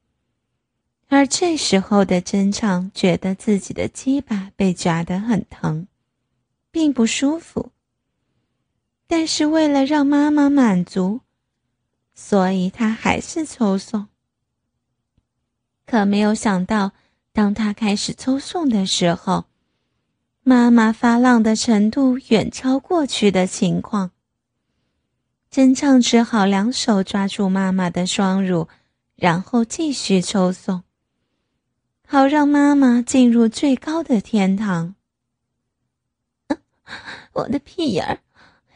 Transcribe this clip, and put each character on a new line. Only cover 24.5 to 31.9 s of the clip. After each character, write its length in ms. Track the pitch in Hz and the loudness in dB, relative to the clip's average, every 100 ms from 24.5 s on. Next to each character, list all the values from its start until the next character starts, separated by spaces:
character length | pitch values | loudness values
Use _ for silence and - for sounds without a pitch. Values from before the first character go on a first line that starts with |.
| _ _ _ _ _ _ _ _ _ _ | _ _ _ _ _ _ _ _ _ _
真 240 | - 262 | 2 4
唱 260 | 262 285 262 | 4 4 4
只 220 | 240 233 | 4 2
好 240 | 233 226 196 | 2 0 2
两 260 | 196 214 | 2 -2
手 300 | 262 - 202 | -2 0 0
抓 240 | 190 202 196 | 0 -2 -4
住 220 | - 190 | -2 -2
妈 240 | 190 190 | 0 0
妈 180 | 185 180 | -2 -2
的 160 | 175 180 | -2 -4
双 400 | - 190 190 185 | 0 0 0 0
乳， 220 | 175 156 _ _ _ _ _ | -2 -4 _ _ _ _ _
然 260 | 180 170 | 0 0
后 220 | - 240 | -2 -2
继 280 | 233 - 320 | -2 -4 -6
续 300 | 254 - 190 | -4 0 0
抽 300 | 180 202 180 | 0 0 0
送， 320 | 185 - 185 - _ _ _ _ _ _ _ _ _ _ | -2 -6 -8 -10 _ _ _ _ _ _ _ _ _ _